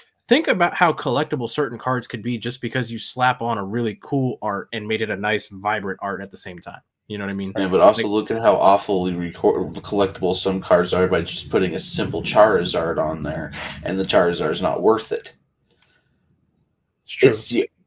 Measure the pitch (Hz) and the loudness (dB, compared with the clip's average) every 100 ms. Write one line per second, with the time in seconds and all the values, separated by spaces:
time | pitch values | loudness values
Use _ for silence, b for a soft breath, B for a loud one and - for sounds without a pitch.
0 | b b - 269 320 190 175 - 175 - | b b 0 2 2 0 0 2 2 2
1 | 143 131 156 139 120 - 135 117 131 127 | -2 0 -2 -4 -4 -4 -4 -4 -4 -4
2 | - 113 117 117 117 - 113 131 113 113 | -4 -8 -6 -6 -6 -8 -4 -4 -4 -6
3 | - 127 127 123 117 107 98 117 113 98 | -8 0 0 2 -2 -2 -2 -2 -4 -6
4 | - 143 127 - 107 98 - 113 107 110 | -4 -2 0 -2 -4 -4 -6 -8 -4 -4
5 | 107 98 104 107 - 98 104 107 98 92 | -2 -2 0 -2 -4 -6 -4 -2 -4 -6
6 | 101 92 98 92 95 87 90 92 _ _ | -6 -8 -10 -14 -16 -14 -16 -18 _ _
7 | - 104 98 98 98 95 92 90 95 113 | -12 -8 -6 -6 -6 -4 0 6 6 6
8 | 113 107 - 92 110 92 92 101 - 92 | 2 0 0 2 4 6 6 4 4 0
9 | 92 87 87 - 104 - 90 - - 101 | 0 -2 -6 2 2 2 -2 -8 -4 0
10 | 95 - 90 92 98 92 - 90 90 92 | 0 0 -2 0 -2 -2 4 4 4 2
11 | 90 87 82 - - 110 90 92 - - | 2 2 -2 -8 -2 0 0 -2 -6 -4
12 | 95 87 85 113 107 92 90 87 82 80 | -4 -4 0 6 6 6 0 -2 -2 -2
13 | 78 80 73 80 73 B B B - 95 | -2 -4 -6 -6 -8 B B B -6 -4
14 | 92 98 87 85 78 90 90 - 95 110 | 2 4 4 0 -2 -2 -2 2 2 2
15 | - - - _ _ _ _ _ _ _ | 0 -8 -8 _ _ _ _ _ _ _
16 | _ _ _ _ _ _ _ _ _ _ | _ _ _ _ _ _ _ _ _ _
17 | - - 135 107 - 120 - _ | -12 4 4 4 -2 -2 -2 _